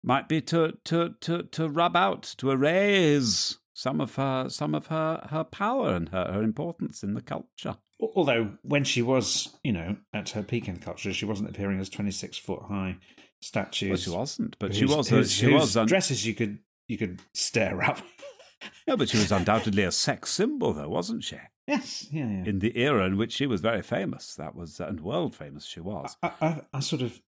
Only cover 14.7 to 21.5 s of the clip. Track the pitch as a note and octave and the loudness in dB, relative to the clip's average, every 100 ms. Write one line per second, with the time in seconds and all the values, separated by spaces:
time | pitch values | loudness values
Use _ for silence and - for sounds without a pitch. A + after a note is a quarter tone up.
14.7 | G2+ C3 D3+ C3 A2 G2+ G2 A#2 D3 C#3+ | 2 4 4 4 4 4 4 6 6 6
15.7 | G2+ A2 F#3+ F3+ A#2+ A2 G#2+ A2 G#2 _ | 4 4 4 2 0 -2 -2 -4 -4 _
16.7 | _ _ G#2+ G2 F2+ - - - A#2 G2 | _ _ -4 -4 -6 -10 -4 0 2 0
17.7 | F#2+ - - - - - - - _ - | 2 0 0 -10 -18 -20 -20 -20 _ -20
18.7 | - - B3+ B2 A2+ G2 G2 F2+ A2 A2 | -8 -2 2 4 4 4 4 4 4 4
19.7 | G2+ F#2 - - B2 - - A3 D4 C#3+ | 2 2 2 0 -2 -4 0 0 2 0
20.7 | D2+ D2 - F#2 A#2 - - - | -2 -2 -2 -2 -6 -8 -12 -18